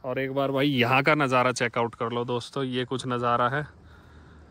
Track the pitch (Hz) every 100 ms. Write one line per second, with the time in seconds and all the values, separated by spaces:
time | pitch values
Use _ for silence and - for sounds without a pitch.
0 | 131 127 135 135 139 135 147 131 117 131
1 | 143 151 135 127 123 123 120 123 117 -
2 | 117 117 120 120 - 139 131 127 123 127
3 | 131 120 120 120 120 143 143 - - -
4 | - - - - -